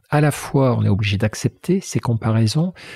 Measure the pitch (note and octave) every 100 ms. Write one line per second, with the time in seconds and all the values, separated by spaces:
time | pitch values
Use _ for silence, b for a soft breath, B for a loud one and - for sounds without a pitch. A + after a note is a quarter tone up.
0 | _ D3 D3+ - - C#3+ C3 A#2 G#2+ G2+
1 | G2 G2 G#2+ - - - - F#3 - A#2+
2 | - A2+ A2+ A2 A2 D3+ F#3 B B